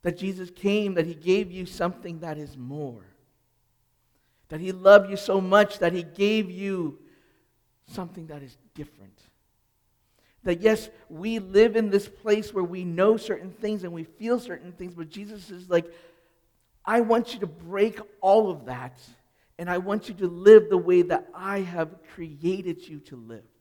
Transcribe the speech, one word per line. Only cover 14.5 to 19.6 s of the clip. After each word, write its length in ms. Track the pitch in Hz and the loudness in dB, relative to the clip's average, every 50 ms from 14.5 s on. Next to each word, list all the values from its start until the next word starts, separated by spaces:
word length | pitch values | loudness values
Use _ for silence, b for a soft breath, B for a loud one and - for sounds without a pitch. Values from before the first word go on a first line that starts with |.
| 180 156 - 180 180 | -14 -14 -14 -18 -18
things, 200 | _ 185 180 175 | _ -16 -16 -12
but 160 | 170 170 156 | -14 -14 -14
Jesus 420 | - 196 202 208 220 208 185 208 | -14 -16 -16 -16 -16 -20 -18 -18
is 200 | 196 180 180 180 | -18 -18 -6 0
like, 160 | 180 170 170 170 b b b b b b b b b b b b _ _ _ _ _ _ _ | 0 0 0 0 b b b b b b b b b b b b _ _ _ _ _ _ _
"I 160 | - 214 240 | 0 2 2
want 320 | 240 214 226 233 233 233 - | 4 4 2 2 2 -2 -6
you 60 | 233 | -8
to 80 | 196 | -8
break 540 | 170 151 - 170 165 185 196 202 226 214 - 214 - _ _ | -10 -10 -16 -16 -10 0 2 2 2 0 -6 -16 -18 _ _
all 300 | - 190 196 226 220 196 | 2 4 6 6 4 2
of 140 | 175 143 123 | -2 -8 -10
that, 340 | 113 127 123 123 127 - - - - - _ _ _ _ _ _ _ _ | -12 -12 -10 -12 -14 -16 -18 -20 -20 -20 _ _ _ _ _ _ _ _
and 140 | - | -14